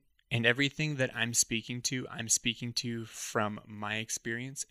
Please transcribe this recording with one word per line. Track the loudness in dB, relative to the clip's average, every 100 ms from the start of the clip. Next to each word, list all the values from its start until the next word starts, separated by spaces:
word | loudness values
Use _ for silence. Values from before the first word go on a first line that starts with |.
| _ _ -4
and | 4 4
everything | 6 4 2 -2 0
that | 0 0
I'm | 0
speaking | 2 2 2 -2 -4
to, | -2 -4 -6
I'm | -6 0
speaking | 2 2 -2 -2
to | -4 -2 -4 -6
from | -8 -2 2 2 -2 -10
my | -8 -4 -2
experience | -2 -4 -4 -6 -6 -8 -8